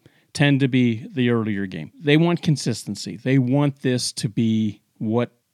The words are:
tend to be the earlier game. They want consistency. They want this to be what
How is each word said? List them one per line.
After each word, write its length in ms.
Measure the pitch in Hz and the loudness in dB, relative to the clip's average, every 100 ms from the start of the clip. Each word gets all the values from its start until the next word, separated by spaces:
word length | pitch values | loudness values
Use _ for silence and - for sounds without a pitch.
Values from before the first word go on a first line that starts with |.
| _ _ _ | _ _ _
tend 280 | - 143 135 | 2 4 4
to 80 | 135 | 2
be 380 | 127 123 110 180 | 2 2 0 -4
the 200 | 156 120 | -2 0
earlier 360 | 117 110 98 98 | 0 0 -4 -6
game. 240 | 90 76 269 | -8 -12 -6
They 180 | 147 156 | 2 4
want 260 | 170 175 | 4 0
consistency. 760 | - 143 135 113 - 98 98 92 | 0 0 -2 -6 -8 -10 -10 -8
They 220 | 131 135 | 0 0
want 420 | 123 139 147 139 | 2 2 0 -2
this 320 | 135 127 - | -2 -2 -4
to 160 | - 117 | -6 -6
be 540 | 110 113 110 107 104 _ - | -2 0 0 -2 -6 _ -10
what 340 | 110 117 120 _ _ | -4 -2 -4 _ _